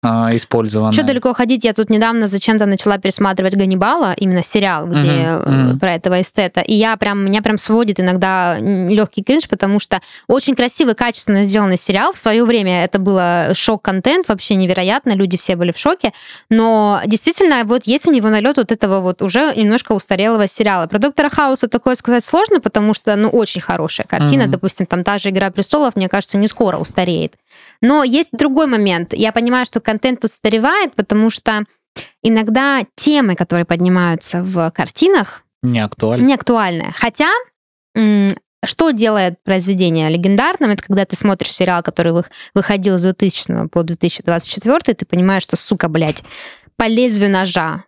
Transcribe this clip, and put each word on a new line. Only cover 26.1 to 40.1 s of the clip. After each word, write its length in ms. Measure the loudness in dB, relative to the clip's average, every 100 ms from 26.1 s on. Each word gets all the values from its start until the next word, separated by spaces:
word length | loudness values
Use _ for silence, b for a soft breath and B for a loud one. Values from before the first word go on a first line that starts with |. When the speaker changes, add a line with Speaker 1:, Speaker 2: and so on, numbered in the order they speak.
| -2 -2 0
Speaker 2:
не 100 | 0
скоро 300 | 0 -2 -2
устареет. 560 | -4 -4 -2 -2 -4 _ _ b b b
Но 220 | 2 2
есть 240 | 4 2 0
другой 340 | -2 0 2 2
момент. 460 | 2 2 0 -4
Я 180 | -2 -2
понимаю, 320 | 0 0 0 0
что 140 | -4
контент 440 | -2 -2 -2 -2
устаревает, 680 | -4 -2 0 0 0 0 -2
потому 360 | -4 -2 2 2
что 340 | 0 -2 -2 -4 _ _ -20 B B
иногда 600 | 0 2 2 2 2 0 -2 -2
темы, 380 | 2 2 2
которые 300 | 0 0 0
поднимаются 760 | 0 0 2 2 2 0 -4 -4
в 280 | -4 -2 -2
картинах, 720 | -2 -6 0 2 2 0 -8 _ _
Speaker 1:
Не 180 | -2 0
актуально. 460 | -2 -2 -2 2 2
Speaker 2:
не 80 |
актуальны. 580 | 2 0 0 0 -4 -6 -4
Хотя, 320 | -6 -2 0 0 -4 _ _ _ _ 0
м, 380 | 2 4 2 -2 _ _
что 260 | -8 0 0
делает 520 | 2 2 2 0 -4
произведение 640 | -2 -2 0 0 2 2 0